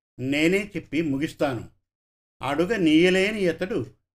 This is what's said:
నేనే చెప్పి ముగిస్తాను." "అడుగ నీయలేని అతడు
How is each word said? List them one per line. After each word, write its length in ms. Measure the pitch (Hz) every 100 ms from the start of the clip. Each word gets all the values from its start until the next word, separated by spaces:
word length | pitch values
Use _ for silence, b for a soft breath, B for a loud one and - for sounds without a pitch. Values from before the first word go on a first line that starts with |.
| _ -
నేనే 520 | 131 143 160 190 214 156
చెప్పి 260 | - 147
ముగిస్తాను." 680 | 165 135 160 - 151 110 120 _ _ _ _ _ _ -
"అడుగ 340 | 127 143 180 220
నీయలేని 720 | 165 156 180 185 196 220 180
అతడు 380 | - 185 208 117 - _